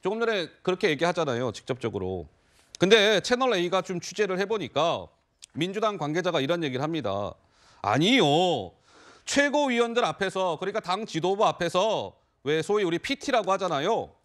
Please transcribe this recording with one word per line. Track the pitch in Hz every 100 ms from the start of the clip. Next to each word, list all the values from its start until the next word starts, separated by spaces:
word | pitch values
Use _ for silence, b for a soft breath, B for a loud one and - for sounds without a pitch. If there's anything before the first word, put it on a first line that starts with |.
조금 | 185 220
전에 | 233 214 160 _
그렇게 | - 190 208
얘기하잖아요, | 143 170 180 151 120 127
직접적으로. | - - 123 117 101 92 92 78 _ B B B -
근데 | 180 220 202 208
채널 | - 247 262
A가 | 202 175 185
좀 | 180 180
취재를 | - 180 208 185
해보니까 | 196 220 139 135 165 127 87 _ _ _ -
민주당 | - 175 196 214 202
관계자가 | 147 156 175 160
이런 | 139 175
얘기를 | 156 127
합니다. | 151 165 107 98 101 - _ b b b
"아니요. | 98 117 175 262 160 147 180 147 90 _ B B B B
최고위원들 | - - 285 277 285 233 233 233
앞에서, | 214 156 190 190 185 156
그러니까 | 185 208
당 | 175 190 220
지도부 | 165 170 196 202
앞에서 | 151 170 180 214 180 98 _ _ _
왜 | 131 156
소위 | 156 208
우리 | 190 170
피티라고 | - 269 - 254 185
하잖아요. | 190 185 151 160 220 90 _